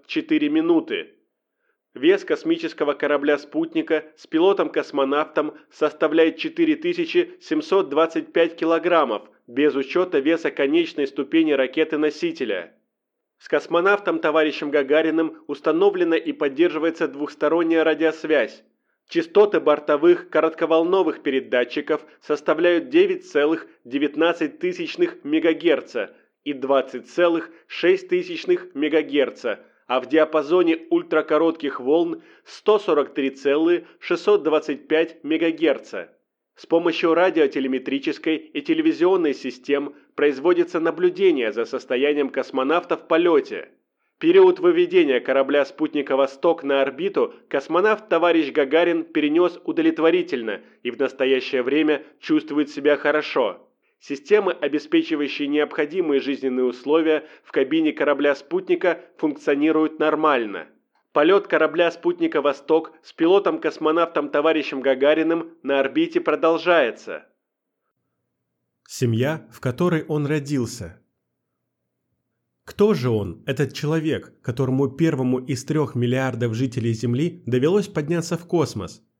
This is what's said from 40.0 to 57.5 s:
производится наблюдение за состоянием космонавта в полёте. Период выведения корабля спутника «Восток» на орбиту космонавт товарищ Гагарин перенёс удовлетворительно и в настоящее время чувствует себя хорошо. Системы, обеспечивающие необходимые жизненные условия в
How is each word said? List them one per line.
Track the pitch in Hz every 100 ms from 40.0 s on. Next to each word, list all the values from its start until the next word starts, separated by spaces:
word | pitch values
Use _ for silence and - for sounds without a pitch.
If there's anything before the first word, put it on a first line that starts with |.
| _
производится | - 143 131 160 175 170 165
наблюдение | 160 160 180 180 190 147 113
за | 104
состоянием | 113 131 - 127 143 147 135
космонавта | 135 127 131 131 170 170 -
в | -
полёте. | 165 175 151 - 95 - _ _ _ _ -
Период | 160 190 185 180
выведения | 170 170 175 185 151 123
корабля | - 135 135 143
спутника | 139 - 151 147 139
«Восток» | 135 135 - 170 160
на | 139 139
орбиту | 135 135 190 151 117 - -
космонавт | 143 143 165 214 214 -
товарищ | 165 170 165 143
Гагарин | 143 135 156 175 170
перенёс | - 156 147 160 175 175
удовлетворительно | - 160 160 160 160 180 170 127 113 95 - _
и | 123
в | 117
настоящее | 131 - 131 131 - 131
время | 120 147 151 143 - _
чувствует | - 156 151 147 147
себя | 143 143 143
хорошо. | 147 151 151 143 107 87 _ _ _ _
Системы, | - 139 - 208 185
обеспечивающие | - 147 147 - 165 160 151 143 - 143
необходимые | 147 147 - 147 180 165 139
жизненные | 120 131 131 127 127
условия | 120 139 156 160 151 - -
в | -